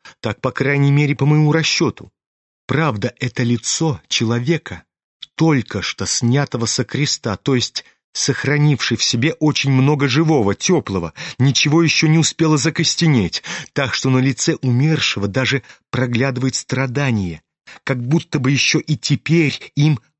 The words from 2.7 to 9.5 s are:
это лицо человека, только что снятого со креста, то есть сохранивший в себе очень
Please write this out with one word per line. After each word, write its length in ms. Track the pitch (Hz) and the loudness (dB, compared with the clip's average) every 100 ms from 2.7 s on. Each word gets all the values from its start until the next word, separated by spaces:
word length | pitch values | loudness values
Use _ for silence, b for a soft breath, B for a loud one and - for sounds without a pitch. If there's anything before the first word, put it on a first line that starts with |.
| 143 160 104 110 - | -2 0 -2 -6 -6
это 240 | 127 - | -6 -2
лицо 600 | 120 120 - - 160 107 - | 0 -2 -2 -2 -2 -4 -6
человека, 760 | - 113 120 123 160 - 85 - _ _ _ - | -4 0 0 0 -2 -4 -14 -16 _ _ _ -18
только 460 | - 165 143 - 101 | 0 2 2 0 -6
что 240 | - - | -6 -6
снятого 640 | 95 - 117 135 143 120 113 | -6 -2 2 2 0 -4 -4
со 180 | - | -4
креста, 520 | 120 123 147 - 117 98 | -4 -4 -2 -2 -4 -4
то 160 | - | 0
есть 320 | 131 - - b b _ | 0 0 -6 b b _
сохранивший 880 | - - 131 - 147 147 135 - 113 | -6 -4 -2 0 2 2 2 0 -2
в 40 | |
себе 300 | - 117 120 | -2 0 -2
очень 360 | - 151 | 0 0